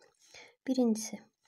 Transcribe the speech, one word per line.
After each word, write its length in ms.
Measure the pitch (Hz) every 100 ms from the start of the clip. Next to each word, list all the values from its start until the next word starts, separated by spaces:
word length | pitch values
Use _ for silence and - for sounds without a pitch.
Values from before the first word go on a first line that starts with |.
| - _ _ - - _
Birincisi. 580 | - 262 240 214 - - - _